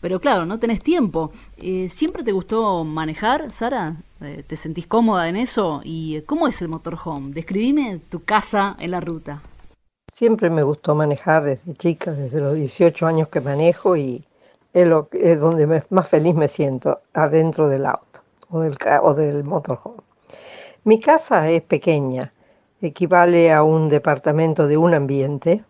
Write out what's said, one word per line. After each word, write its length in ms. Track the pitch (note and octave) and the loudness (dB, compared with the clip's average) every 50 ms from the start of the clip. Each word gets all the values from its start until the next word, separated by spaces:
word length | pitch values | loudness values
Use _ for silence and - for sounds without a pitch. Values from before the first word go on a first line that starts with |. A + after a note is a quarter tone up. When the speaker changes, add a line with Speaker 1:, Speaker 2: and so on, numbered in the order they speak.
Speaker 1:
Pero 180 | - F3+ F#3 F#3 | -4 -4 -6 -2
claro, 280 | - C#4+ C4 F#3 E3 E3 | 0 0 0 0 0 -4
no 100 | G3+ A3+ | -4 -4
tenés 240 | A#3+ A#3 A#3 - | -2 -2 -2 -2
tiempo. 500 | - - E4+ F4+ C4 F#3+ - E3 D#3+ D3+ - - - - - - | 0 0 0 0 0 0 -2 -4 -6 -6 -10 -16 -20 -20 -20 -14
Eh, 320 | - F3+ F#3 F#3 F#3 F3+ | -8 -6 -6 -6 -6 -8
¿siempre 340 | - - D4+ D#4 - - - | -4 -4 -4 -4 -4 -6 -6
te 80 | A3+ | -4
gustó 520 | G3+ F#3+ F3+ - A3 A3+ A3+ G#3 F#3+ E3+ E3 | -4 -4 -4 -4 -4 -2 0 0 -2 -2 -4
manejar, 680 | D#3 D3+ D#3+ D#3+ D#3 D3+ - - A3 B3+ D4+ D#4 C4+ | -4 -6 -6 -6 -6 -6 -4 -2 -2 0 -2 -2 -8
Sara? 440 | - - A3 A#3+ C4+ A#3+ F#3 D#3 E3 D#3 - _ _ - | -10 -6 -6 -4 -4 -4 -6 -6 -8 -12 -16 _ _ -18
Eh, 220 | D#3+ C#3+ C#3+ D#3 C#3 - | -16 -16 -14 -16 -14 -14
¿te 80 | D#3 | -14
sentís 320 | D3+ - D#3+ E3 F3 E3 - | -12 -10 -10 -10 -10 -8 -2
cómoda 420 | - A3+ A#3 A3+ G#3 F3+ E3+ E3 | 0 2 2 2 2 0 0 -2
en 60 | F3 | -2
eso? 460 | G3+ B3 B3 - A#3+ G3+ F3 D3+ C3+ - | -4 -4 -4 -2 -2 -2 -2 -4 -6 -8
¿Y, 320 | - D#3+ E3 D#3+ D#3 D3+ | -10 -10 -8 -8 -8 -8
eh, 80 | D#3 D3+ | -8 -6
cómo 240 | - D4 D#4+ E4+ C4 | -6 -4 -2 -2 -2
es 120 | - - | -2 -4
el 80 | F3 E3 | -8 -10
motorhome? 640 | D#3+ D#3+ - E3 E3+ D#3 - E3+ D#3 C#3+ C3+ C#3 C#3 | -10 -10 -10 -12 -12 -10 -10 -10 -10 -10 -10 -10 -12
Describime 680 | D#3+ E3 - G3 G3+ A3 B3+ C#4+ D4+ C#4 A#3 F#3+ D#3+ - _ | -12 -10 -6 -4 -2 0 0 0 0 -2 -4 -8 -12 -12 _
tu 140 | - E3+ - | -14 -12 -6
casa 520 | - G#3+ G#3+ - - - G3+ G3 G3+ F#3 - | -2 -2 -2 -2 0 -2 -2 -2 -2 -4 -8
en 120 | - E3+ | -8 -6
la 80 | F3+ F3 | -6 -6
ruta. 440 | E3 E3 E3+ D#3+ - - D3 D3 - - - - - - _ _ _ _ _ _ _ - | -6 -8 -10 -10 -10 -14 -16 -16 -18 -20 -20 -20 -20 -20 _ _ _ _ _ _ _ -20
Speaker 2:
Siempre 380 | _ - A#3 A3+ A3 A3 - E3+ | _ 0 2 2 2 2 0 0
me 140 | E3 D#3+ D3 | 0 0 0
gustó 320 | C#3 D3+ D3 _ - D3+ | 0 -2 -4 _ -2 0
manejar 480 | D3+ D#3 D3 D3 C#3 - E3+ D#3 D#3+ D3 | 0 0 0 -2 -4 0 0 2 2 2
desde 320 | C#3+ C3+ - _ F3 D3 | 0 -4 -4 _ -16 -16
chica, 380 | _ - E3+ E3 - - F3 D#3+ | _ -2 -2 -2 -2 -6 -8 -8
desde 260 | C#3+ C#3 B2+ A#2 D#3 | -6 -8 -6 -4 -4
los 160 | C#3+ C#3 D3 | -2 -2 -2
dieciocho 500 | D#3 D3 C3 - - F3 E3+ D#3+ - E3 | -2 -4 -6 0 4 4 4 4 2 -2
años 220 | D#3+ E3 D#3+ D#3 - | 0 2 0 -2 0
que 140 | - E3+ | -2 -4
manejo, 540 | B2 C#3 C#3 C#3+ D#3+ E3+ E3+ - - G3+ F3+ | -4 -2 -2 2 2 2 2 2 0 0 0
y 280 | D#3+ C#3+ C3 B2 B2 - _ _ _ _ _ _ _ _ _ _ | 2 0 -4 -6 -8 -12 _ _ _ _ _ _ _ _ _ _
es 140 | F3 F3+ E3+ | 4 4 6
lo, 200 | E3 D#3 D3+ _ | 4 2 0 _
es 280 | - - - E3+ E3+ D3+ | -4 0 2 2 4 4
donde 280 | D3 E3 E3 D#3+ D3+ D3 | 2 2 2 2 2 2
me, 140 | D#3+ D#3 - _ | 2 0 0 _
más 180 | G3 F#3 E3+ - | 0 0 2 4
feliz 280 | - D#3 D3+ E3+ E3+ | 2 2 4 2 2
me 120 | D#3+ D#3 C#3+ | 2 0 0
siento, 520 | - - D3+ C#3 C3 B2+ - D3 C#3 - _ _ _ | 0 -2 -2 -2 -2 -2 -2 -4 -4 -4 _ _ _
adentro 540 | D#3+ D#3 D3 D3+ D#3+ D#3+ E3 D3+ - D#3 D3 | 0 0 2 4 2 2 2 2 2 0 2
del 180 | C3+ C3+ C#3 | 2 0 -2
auto 360 | C3+ - - _ _ _ - _ _ _ _ _ _ | -2 -4 -6 _ _ _ -20 _ _ _ _ _ _
o 100 | F3 D#3+ | -6 -4
del 180 | D#3+ D#3+ C3+ - | -2 -2 -4 -4
ca-, 240 | - - C3+ C#3+ | 0 2 2 4
o 120 | - D3 C#3+ | 4 2 2
del 300 | D3 D#3 D3 C#3+ C#3+ C#3+ | 2 0 0 -2 -4 -4
motorhome. 540 | C#3 F3+ E3 D3 - B2+ - _ - A#3+ A3 _ _ _ _ _ _ - - - - - - - - - _ _ | -4 -6 -6 -4 -6 -8 -8 _ -18 -18 -18 _ _ _ _ _ _ -20 -20 -20 -20 -20 -20 -20 -20 -20 _ _
Mi 160 | G#3+ A3 A3 | 4 4 4
casa 500 | A3 - D#4 D#4 D#4+ - C4 F#3 D#3 D#3 | 6 4 4 2 2 2 0 2 2 2
es 120 | E3 E3 | 0 0
pequeña, 680 | D#3+ _ - D3 - F3+ D#3+ D3 C#3 C3 B2+ B2+ C3+ C#3 _ _ _ _ _ _ _ _ _ _ | 0 _ -4 -2 0 0 0 0 0 -2 -4 -6 -8 -10 _ _ _ _ _ _ _ _ _ _
equivale 680 | - E3 C#3+ - F#3 D3 F3+ F3+ F3 E3+ F3 E3+ E3+ E3 | -8 -8 -4 -4 -2 2 4 6 6 6 6 6 6 6
a 120 | D#3+ D#3 D3+ | 6 6 6
un 260 | D#3 D#3+ D#3+ D#3+ D#3 | 4 4 2 2 2
departamento 760 | D3 D3 - - D3 C#3 - D#3 D3 D#3 D#3+ D#3+ D#3 E3 D#3 C#3+ | 2 2 2 0 -2 0 0 0 0 2 2 0 2 2 2 2
de 100 | D3 D#3 | 4 4
un 160 | E3 F3 E3+ | 4 4 4
ambiente 680 | D3+ C#3 C3+ C#3 C#3 C3 C#3 D3 C3+ - E3+ F3 G#3+ - | 2 0 0 -2 -2 -2 -2 -4 -4 0 0 0 0 -2